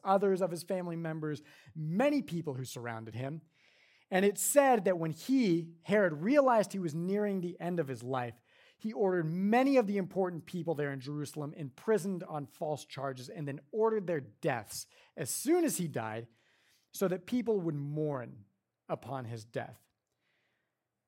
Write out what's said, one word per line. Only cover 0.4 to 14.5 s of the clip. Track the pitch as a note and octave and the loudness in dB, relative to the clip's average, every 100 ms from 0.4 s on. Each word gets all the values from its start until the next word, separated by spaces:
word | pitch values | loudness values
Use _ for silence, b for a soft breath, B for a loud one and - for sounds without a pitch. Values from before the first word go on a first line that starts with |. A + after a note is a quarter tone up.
of | F3+ | 0
his | E3 | -2
family | - F#3 F3+ E3 | -4 -4 -4 -6
members, | E3 D#3+ D#3 C#3+ - B B D#3+ | -6 -4 -4 -6 -10 B B -8
many | D#3 F#3 C#4+ D4 | -2 2 2 2
people | - E3+ D#3 | -2 -6 -4
who | B2+ | -6
surrounded | B2+ C3 A#2 A2+ A2 | -8 -8 -8 -8 -8
him. | A2 C3+ D#3+ - b b b b b b | -8 -6 -8 -14 b b b b b b
And | F#3 | 4
it | G3+ G3 | 4 4
said | - C#4+ C4+ A#3 F#3 | 2 6 8 6 4
that | F3 | 2
when | E3 | 0
he, | D3+ - C4+ G#3+ E3+ E3 - | -4 0 4 4 2 0 -8
Herod, | - G#3 F3+ D3 | 2 4 4 2
realized | F#3+ D4 C4 A3+ F#3+ | 4 6 6 6 2
he | G3 | -2
was | E3+ D#3+ | -4 -2
nearing | F3+ G3+ G#3 F#3+ | -2 0 0 -2
the | F3 F3+ | -4 -4
end | E3+ F3 | -4 -2
of | C3+ | -2
his | A#2+ | -4
life, | A#2+ C3 A#2+ - _ b b b | -4 -4 -4 -8 _ b b b
he | A3 | -6
ordered | B3 F#3+ F3+ D#3 | 0 2 2 0
many | F3 G3+ A#3+ C4+ C4 | 0 4 4 6 6
of | G#3 | 4
the | G3+ | 2
important | F#3+ F#3 F3+ E3 - | -2 -2 -2 -4 -8
people | F3+ E3 D3 | -4 -2 -2
there | C#3+ | -2
in | C3+ | -4
Jerusalem | B2+ D3 C#3+ D3+ D3 E3+ | -6 -6 -6 -8 -8 -8
imprisoned | C#3+ - - G#3+ F#3+ F3+ | -12 -6 0 0 0 -6
on | - D#3 C3+ | -6 -8 -8
false | - D#3 C#3+ - | -8 -6 -6 -8
charges | C#3+ C3+ B2+ B2 | -8 -8 -8 -12
and | - C#3+ | -10 -8
then | C#3 - | -8 -6
ordered | A3 A3 A3 F3 | 0 2 0 -2
their | D#3 | -4
deaths | A2 - D#3 | -6 -4 -2